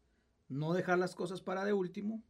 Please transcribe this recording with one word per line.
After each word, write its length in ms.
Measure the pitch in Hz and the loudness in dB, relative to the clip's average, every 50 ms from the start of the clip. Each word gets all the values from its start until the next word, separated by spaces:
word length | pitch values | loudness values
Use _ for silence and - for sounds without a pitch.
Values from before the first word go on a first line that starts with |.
| _ _ _ _ _ _ _ _ _ - | _ _ _ _ _ _ _ _ _ -6
no 240 | 127 143 151 160 175 | -4 -2 0 2 2
dejar 260 | 185 - 185 175 180 | 2 4 4 4 4
las 160 | 185 180 - | 4 2 -2
cosas 260 | - 185 180 190 180 | -4 -4 -4 -4 -6
para 220 | - 190 185 190 196 | -4 -4 -2 -2 0
de 80 | 208 208 | 2 2
último 480 | 196 185 175 180 202 208 214 226 220 - | 2 0 -2 -4 -6 -4 -4 -6 -6 -10